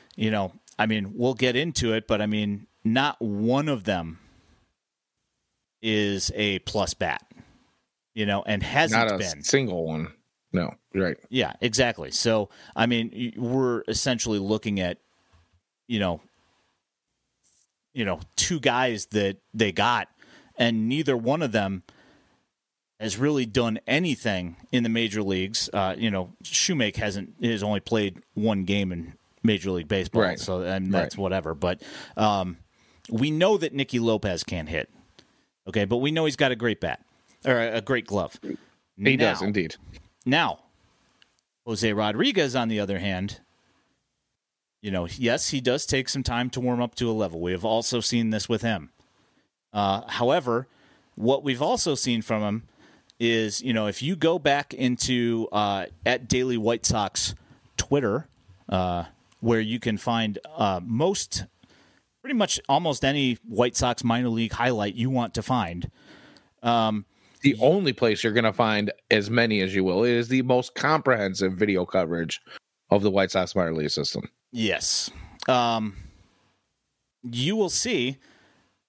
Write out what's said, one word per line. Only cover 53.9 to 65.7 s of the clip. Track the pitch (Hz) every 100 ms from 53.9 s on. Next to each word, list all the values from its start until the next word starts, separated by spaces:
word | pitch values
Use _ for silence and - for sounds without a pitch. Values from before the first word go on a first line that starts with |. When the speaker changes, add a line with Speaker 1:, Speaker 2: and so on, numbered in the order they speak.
| -
Speaker 1:
you | 139 180
go | 160 175
back | 143 143 -
into, | - 127 123 - 123 117 113 110
uh, | 104 104 98 87 -
at | 120 127 120
Daily | 127 127 120
White | 107 117
Sox | - 110 98 - - - - - _ -
Twitter, | - 143 113 123 - _ _ - -
uh, | 92 90 87 82 - _ _
where | 117 113
you | 107 117
can | 117 104
find, | - 117 110 98 - 156
uh, | 104 90
most, | 90 113 175 202 - - - _ - _ _ _ _ _
pretty | 269 240
much | 202 - -
almost | 143 170 131 135
any | 143 131 113 117
White | 107 123 -
Sox | 123 117
minor | 120 120 123
league | 113 113
highlight | - 123 113 104 101
you | 127
want | 131 117 117
to |
find. | 107 127 87